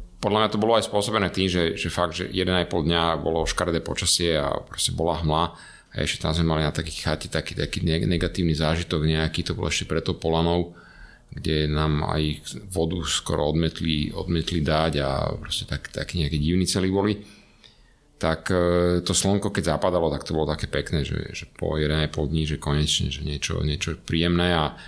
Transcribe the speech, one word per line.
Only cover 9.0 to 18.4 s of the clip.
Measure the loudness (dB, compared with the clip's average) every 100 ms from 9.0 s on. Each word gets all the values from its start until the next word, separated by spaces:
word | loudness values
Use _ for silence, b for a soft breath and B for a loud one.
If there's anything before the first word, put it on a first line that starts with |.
| 2
nejaký, | 2 0 -2 -4
to |
bolo | -2 -2
ešte | -2 -2
pred | -2
tou | -2 -2
Polanou, | 0 2 2 2 -2 B B B B B -16
kde | -6 -2 0 2
nám | 2 2 2 0
aj | 0 -2 -4 -8 -14 -6
vodu | -2 -2 -2
skoro | -2 -4 -2 0 2
odmetli, | 2 0 -2 -2 -2 -2 -4
odmetli | -2 -2 0 0
dať | 2 2 2 0
a | 0 -2 -2 -4
proste | -6 -8 -6
tak, | -8 -6
takí | -8 -6 -2
nejakí | -2 0
divní | 2 2
celí | 2 0 2
boli. | 2 0 -2 B B B B B B B B B -4
Tak, | -2 -2